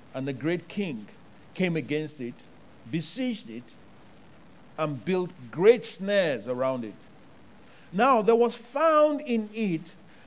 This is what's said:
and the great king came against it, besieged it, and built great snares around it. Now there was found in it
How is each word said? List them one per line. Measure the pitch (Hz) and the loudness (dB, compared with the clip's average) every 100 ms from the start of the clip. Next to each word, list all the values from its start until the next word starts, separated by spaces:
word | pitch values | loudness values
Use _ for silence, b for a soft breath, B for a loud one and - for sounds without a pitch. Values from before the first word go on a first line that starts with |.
| - | -14
and | 131 139 | -8 -6
the | |
great | 127 151 175 - | -4 -4 -4 -4
king | 208 185 113 104 - - - - | -6 -6 -6 -12 -20 -20 -20 -12
came | - 180 | -2 0
against | 160 120 151 151 - | -2 -2 -4 -4 -8
it, | 120 - - - - - - | -10 -12 -20 -20 -20 -20 -6
besieged | 170 - 254 254 208 - | -6 -4 -4 -4 -4 -10
it, | 226 - - - - - - - - - - - - | -14 -16 -20 -20 -20 -20 -20 -20 -20 -20 -20 -14 -6
and | 156 131 | -4 -4
built | 175 185 180 - 120 | -2 -2 -2 -8 -10
great | 131 208 247 | 4 6 6
snares | - - 196 202 165 120 110 | 0 -8 0 2 2 0 -4
around | 123 131 127 | -2 0 -2
it. | 110 - - - - - - - B B B | -6 -12 -20 -20 -20 -20 -20 -20 B B B
Now | 180 262 233 | 2 4 4
there | 208 | 4
was | 233 240 | 4 2
found | - - 277 320 302 302 285 | -2 -8 0 4 6 4 2
in | 247 226 208 | -2 -2 -2
it | 220 202 160 - - B B | -2 -2 -2 -6 -18 B B